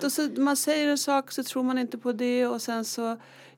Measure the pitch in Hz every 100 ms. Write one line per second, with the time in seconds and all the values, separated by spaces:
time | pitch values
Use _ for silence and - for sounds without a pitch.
0 | 285 311 294 240 285 277 294 302 294 285
1 | - 277 269 - 254 262 254 254 240 226
2 | 247 226 247 247 240 233 240 226 220 -
3 | 226 226 - - -